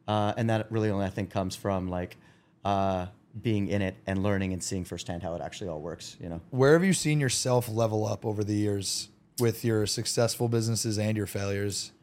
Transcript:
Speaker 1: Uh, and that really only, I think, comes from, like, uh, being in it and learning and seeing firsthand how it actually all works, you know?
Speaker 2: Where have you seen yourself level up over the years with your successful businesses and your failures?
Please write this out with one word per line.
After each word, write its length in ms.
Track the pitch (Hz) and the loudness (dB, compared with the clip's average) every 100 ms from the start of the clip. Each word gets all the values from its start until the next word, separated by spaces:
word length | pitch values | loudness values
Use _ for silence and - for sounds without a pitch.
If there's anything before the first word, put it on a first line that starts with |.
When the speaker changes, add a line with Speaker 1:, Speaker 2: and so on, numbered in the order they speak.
| - | -2
Speaker 1:
Uh, 260 | 104 104 120 | 2 2 2
and 120 | 113 | 2
that 220 | 113 107 | 2 0
really 180 | 110 107 | 0 0
only, 160 | 98 95 | 0 0
I 40 | |
think, 200 | 107 92 | -2 -4
comes 260 | 101 92 - | -2 -2 -2
from, 340 | 104 95 90 | -2 0 -2
like, 280 | 90 90 - - - _ _ | -4 -6 -10 -20 -20 _ _
uh, 440 | 101 98 98 92 92 - _ 107 | 0 2 2 0 -4 -12 _ -6
being 260 | 117 104 95 | 0 0 2
in 140 | 101 | 0
it 140 | 95 - - | -2 -4 -2
and 160 | 95 | 0
learning 300 | 101 98 95 | 0 0 -2
and 100 | 92 | -4
seeing 200 | - 98 87 | -4 -6 -6
firsthand 360 | 87 - 87 | -8 -8 -8
how 140 | 85 82 | -6 -6
it 60 | |
actually 280 | 71 - 95 | -8 -8 -8
all 120 | 78 | -8
works, 340 | 80 78 - - | -8 -10 -14 -12
you 100 | 87 | -10
know? 120 | 82 - | -10 -4
Speaker 2:
Where 240 | 127 135 | 4 8
have 100 | 165 | 8
you 100 | 190 | 6
seen 260 | 170 151 151 | 2 2 2
yourself 500 | 131 - 127 123 117 | 2 0 2 2 2
level 360 | 110 113 107 107 | 0 2 2 -2
up 180 | 104 113 | -2 -2
over 180 | 104 | -2
the 120 | 104 104 | 0 2
years 540 | 104 101 95 - - - _ - | 2 0 -2 -6 -8 -16 _ 0
with 240 | 117 110 | 0 2
your 220 | 117 110 104 | 2 2 2
successful 600 | - 110 - 113 - 120 | -2 -2 2 2 2 0
businesses 500 | 113 113 113 113 104 | 2 2 0 0 0
and 180 | 107 110 | 0 0
your 100 | 98 | -2
failures? 640 | 101 101 98 101 95 - - | -2 -2 -2 -2 -4 -8 -14